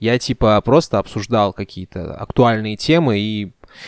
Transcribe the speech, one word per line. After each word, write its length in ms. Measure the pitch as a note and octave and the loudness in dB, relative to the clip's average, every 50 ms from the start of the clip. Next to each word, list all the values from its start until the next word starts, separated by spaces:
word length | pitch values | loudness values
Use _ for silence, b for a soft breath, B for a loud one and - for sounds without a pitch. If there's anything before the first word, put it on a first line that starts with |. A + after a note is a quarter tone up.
я, 180 | G#2+ A2+ B2 B2 | -2 0 0 0
типа, 400 | - - B2+ - A#2+ A2 G#2+ G#2 | 0 -2 -2 2 4 4 4 4
просто 380 | - A#2+ C3 D#3+ - - - G2+ | 4 4 4 4 4 2 0 -2
обсуждал 540 | F#2+ - - A2 G2+ G#2 A#2 G#2+ G2+ G2 - | -2 -2 -6 -8 -6 -2 0 2 2 0 0
какие-то 600 | - G2 - - F#2+ F#2 - - F#2 E2+ - - | -4 -10 -10 -10 -14 -14 -12 -10 -10 -10 -10 -10
актуальные 600 | - G2+ - - - B2 A#2 A2+ A2 G#2+ G#2+ G#2+ | -12 -12 -6 0 2 2 2 2 0 -2 -6 -6
темы, 440 | - - - D#3+ E3+ E3 B2+ G#2+ G2+ | -6 -2 0 2 2 2 2 0 0
и, 340 | G#2 G#2+ G#2+ G#2 G#2 F#2 - _ - B B B B | 0 -2 -4 -6 -6 -8 -12 _ -20 B B B B